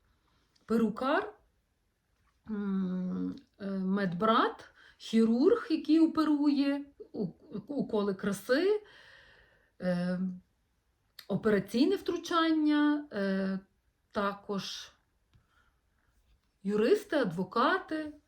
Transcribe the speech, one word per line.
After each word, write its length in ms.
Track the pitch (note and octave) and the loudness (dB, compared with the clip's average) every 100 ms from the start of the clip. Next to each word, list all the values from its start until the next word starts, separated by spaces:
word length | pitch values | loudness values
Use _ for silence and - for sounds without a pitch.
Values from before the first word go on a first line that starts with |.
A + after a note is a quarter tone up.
| _ _ _ _ _ _ - | _ _ _ _ _ _ -2
перукар, 680 | A3+ A3 - C4 E4 G#4+ - _ _ _ _ _ _ _ _ _ _ - | 0 0 -2 -2 -2 -2 -12 _ _ _ _ _ _ _ _ _ _ -10
м, 840 | G#3 G3+ F#3+ F#3 F#3 F#3 F#3 F3+ - - _ | -6 -4 -2 -2 -4 -4 -4 -6 -8 -16 _
е, 100 | G3 | -8
медбрат, 1000 | G3 F#3+ G3 G3 F3 A3 A#3 G#4+ - - _ - _ | -4 -2 0 -2 0 2 4 2 -2 -14 _ -20 _
хірург, 680 | - A3+ A3+ A#3 E4+ A#4 - | -2 2 4 6 6 4 2
який 300 | D#4+ - D#4+ | -4 2 4
оперує, 840 | D#4+ D#4 D4+ C#4+ D4 C4+ C#4 C#4+ C#4+ _ - | 4 4 2 2 2 2 2 -2 -6 _ -14
у-, 140 | - F#3 - - G#3+ - | -8 -8 -8 -14 -14 -8
уколи 480 | C#4 F#3 G#3+ G3+ | -6 -2 -2 -2
краси, 680 | F#3+ G3+ G3 - C4+ F#4+ G#4+ - - - - - - _ _ _ _ | -2 -6 -6 -2 0 2 0 -4 -20 -20 -20 -20 -20 _ _ _ _
е, 400 | F#3 F3 F3+ F3+ F#3 F3+ - _ _ _ _ _ _ - - | -4 -2 -2 -2 -4 -8 -16 _ _ _ _ _ _ -20 -6
операційне 680 | F#3+ A3 G3+ F#3+ A#3 E4+ G4 | -2 2 2 0 2 2 2
втручання, 1120 | - E4+ - E4+ D#4+ D#4 D4+ D4 D4 D4 D4 | -2 -6 -2 0 2 2 2 2 2 0 -4
е, 480 | G#3 G3 F#3+ F#3+ F#3+ - _ _ _ _ | -4 -2 -2 -2 -6 -10 _ _ _ _
також 800 | A3 G3+ G3 - G3 - - - _ _ _ _ _ _ _ _ _ _ _ _ _ _ _ _ _ | -4 -4 -4 -8 -8 -6 -12 -14 _ _ _ _ _ _ _ _ _ _ _ _ _ _ _ _ _
юристи, 540 | F#3+ G#3 A#3 G#4+ - D#4 | -2 2 4 2 2 -2
адвокати. 960 | G#3 E3 F#3 A#3 C#4 F#4 - D#4 D4+ - | -2 -2 -4 0 2 0 -2 -8 -8 -14